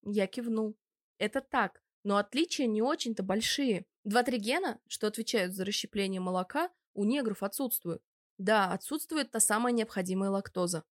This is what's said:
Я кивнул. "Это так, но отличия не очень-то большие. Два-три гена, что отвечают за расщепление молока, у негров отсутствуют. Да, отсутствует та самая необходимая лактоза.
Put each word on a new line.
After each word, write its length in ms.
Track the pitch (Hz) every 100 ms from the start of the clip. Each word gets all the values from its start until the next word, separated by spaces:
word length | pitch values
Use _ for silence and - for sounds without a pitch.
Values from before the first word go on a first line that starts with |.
Я 260 | 202 208 190
кивнул. 480 | - 233 220 220 220 _ _ _ _
"Это 220 | 208 269
так, 420 | - 269 196 - _ _
но 140 | 202 202
отличия 500 | 208 254 339 - 254
не 140 | 214
очень-то 420 | 240 320 240 220
большие. 600 | 196 196 226 - 277 190 - _
Два-три 340 | - 214 247 240
гена, 420 | 208 294 370 - _
что 200 | - 214
отвечают 460 | 214 226 233 180
за 100 | 190
расщепление 560 | 185 202 - 208 196 190
молока, 500 | 180 185 185 285 349 _ _
у 120 | - 208
негров 360 | 277 233 202
отсутствуют. 600 | 202 - 175 - 170 165 _ _ _ _
Да, 360 | 190 220 190
отсутствует 580 | 180 - 302 - 311 262
та 80 | 226
самая 340 | - 214 240
необходимая 560 | 240 220 - 185 185 196
лактоза. 540 | 196 196 - 180 175 -